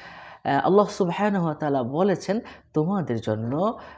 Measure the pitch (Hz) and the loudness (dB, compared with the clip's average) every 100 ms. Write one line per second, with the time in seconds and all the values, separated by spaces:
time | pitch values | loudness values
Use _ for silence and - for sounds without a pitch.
0 | - - - - - 139 - 190 202 - | -18 -18 -18 -8 0 2 4 4 4 2
1 | 180 170 208 202 170 151 156 139 120 143 | -2 2 0 2 0 0 0 0 0 2
2 | 202 180 - 208 - - _ - 156 202 | 2 2 0 -2 -4 -16 _ -2 0 0
3 | 143 117 113 110 113 143 202 233 - | -2 -2 -2 -2 -2 0 0 -2 -10